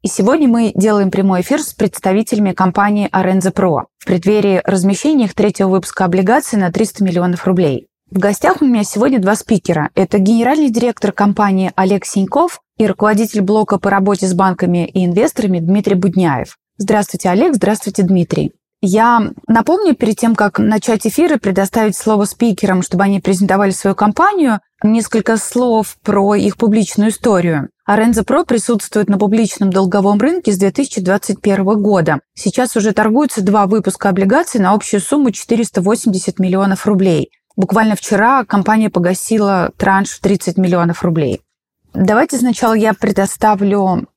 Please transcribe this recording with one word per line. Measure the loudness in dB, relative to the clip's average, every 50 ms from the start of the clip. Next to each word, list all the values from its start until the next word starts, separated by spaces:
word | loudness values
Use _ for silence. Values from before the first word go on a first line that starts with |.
И | -10
сегодня | -6 -2 0 0 2 2 2 2
мы | 2 2 2 0 0 0
делаем | 0 2 2 2 2 0 0
прямой | 0 0 0 0 0 0
эфир | 0 -2 -2 -2
с | -4 -6 -4
представителями | -4 -4 -4 -4 -4 -2 0 0 0 0 -2 -2 -2 0 -2
компании | 0 0 -2 0 0 0 0 0 0 0 -2 -2
Аренза | -2 0 0 2 0 0 0 -2
Про | 0 0 0 0 0 -2 -4 -8 _ _
в | -4
преддверии | -2 -2 0 0 2 2 2 2 2 0 0 0
размещения | 0 0 0 0 0 0 0 0 0 2 2 0
их | 0 0
третьего | 0 0 0 0 0 0 0
выпуска | 0 0 -2 -4 -4 -2 -2
облигаций | 0 2 2 2 2 2 0 0 -2 -2
на | 0 0 0
триста | 0 -2 -2 -2 -2 -2
миллионов | -2 0 0 0 0 0 -2 -2 0 0
рублей. | 2 2 2 0 0 -4 -6 _ _ _ _ _
В | -2 -2
гостях | 0 0 0 0 0 0 0 2
у | 2
меня | 2 2 0 0
сегодня | -2 -2 0 0 2 2 2
два | 2 0 0
спикера. | -2 0 -2 -2 0 0 -2 -2 -2 -2 -2 -2
Это | -2 -2 0 0 0
генеральный | 2 2 2 2 2 2 2 2 0 0
директор | 0 0 -2 -2 -2 -2 -4 -4
компании | -2 0 0 0 2 2 0 2 2 0 0 -2 0
Олег | 0 0 0 0 -2 -4
Синьков | -4 -2 -2 -2 0 0 0 0 0 -2 -8 _ _ _ -2
и | 0
руководитель | 0 0 0 0 0 2 0 0 0 -2 -2
блока | 0 0 0 0 0 0 -2 -2
по | 0 0
работе | 0 2 2 0 0 0 -2 -2
с | 0
банками | 2 2 0 0 0 0 0 0 0 -2
и | -2 -2 -2 0
инвесторами | 0 2 2 0 0 0 -2 -2 -2 -2 0
Дмитрий | 0 0 0 0 2 0 0
Будняев. | 0 0 0 0 0 0 0 0 -2 -4 -8 -12 _ _ _ _ -6
Здравствуйте, | -2 0 0 0 0 -2 -6 -4 -2 0
Олег, | 0 2 2 2 2
здравствуйте, | 0 0 0 -2 -2 -6 -6 -2 -2 0
Дмитрий. | 2 2 0 0 0 -2 -2 -4 -4 -6 _ _ _ _ _ -2
Я | 0 2 2 4 4 2 2 0 -2 -8 -8 -2 0
напомню, | 0 2 2 2 0 2 2 0 0
перед | 0 0 -2 -2 0
тем, | 0 0 0
как | 0 0 -2 0 0
начать | 0 0 0 0 0 -2 -2 -2 -2
эфир | -2 0 0 0 0
и | 0 0
предоставить | -2 -2 0 0 -2 0 0 0 0 0 -2
слово | -2 -2 0 0 0 0
спикерам, | -2 -2 -2 0 0 0 0 0 0 0 0
чтобы | 0 -2 0 0 2
они | 2 0 0
презентовали | 0 0 0 2 2 2 2 2 2 0
свою | 0 0 -2 -2 0
компанию, | 2 0 0 2 2 2 2 2 2 0 0 0 -2 -6 _ _ _
несколько | 0 0 2 0 0 -2 -2 -2 0 0 -2 -2
слов | -2 -4 -2 0 0 2 2 0 -2 -4 -8 -8 -4
про | -2 0 2 2 2 2
их | 2 0 -2 -2 0
публичную | 0 2 2 2 0 0 0 0 0 0
историю. | -2 -2 0 0 2 2 2 0 -2 -2 -4 -8 _ _ _
Аренза | -2 0 2 2 2 2 0 0
Про | 0 0 0 0
присутствует | 0 -2 -2 0 -2 -2 -2 -4 -4 -2 -2 0 0
на | 0
публичном | 0 0 0 2 0 0 -2 -2 -2 -2 0
долговом | 2 0 0 0 0 0 2 2 2 2
рынке | 0 0 -2 0 -2 -2
с | 0 0
две | 0 0
тысячи | 0 -2 -4 -4 -4 -4
двадцать | -2 -2 -2 -2 -2 -4 -6 -2
первого | -2 0 0 0 0 0 0
года. | 0 2 2 2 2 2 0 -2 -2 -6 _ _
Сейчас | -8 -6 -4 -2 -2 -2 -2 -2
уже | -2 0 0
торгуются | 0 0 0 2 2 2 0 0 -2 -2
два | 0 2 2 2 2
выпуска | 2 0 0 0 -2 -4 -2 -2 0
облигаций | 0 0 2 2 2 0 0 0 -2 0
на | 2 2
общую | 0 0 0 -2 -2 -2
сумму | -2 0 0 0 2 0
четыреста | -2 -4 -4 -2 -2 0 0 -2 -2 -2
восемьдесят | 0 0 -2 0 0 -2 -2 -2 -4 -4 -4 -2
миллионов | -2 0 0 0 0 0 -2 -2 0
рублей. | 0 0 2 2 2 2 0 -2 -6 _ _ _ _ _
Буквально | -4 -2 0 2 2 2 0 0
вчера | -2 -2 -2 0 2 2 2 2 0 0
компания | 0 -2 0 0 2 2 2 0 0
погасила | 0 0 0 0 -2 -4 -4 -2 -2 0 0 0 0 0 -2 -2 -4 -2
транш | 0 2 2 2 0 -2
в | -6 -4
тридцать | -2 0 0 0 -2 -2 -2 0
миллионов | 0 2 2 0 0 -2 -2 -2
рублей. | -2 -2 -2 -2 -2 -2 -4 -6 _ _ _ _ _ _ _ _ _ _ -4
Давайте | -2 0 2 2 2 0 0 0 0
сначала | 0 0 0 0 0 0
я | 2 2 2 0
предоставлю | 0 0 -2 -2 0 0 -2 -2 -2 0 0 0 2 2 0 0 0 0 0 0 -2 -2 -4 -8 _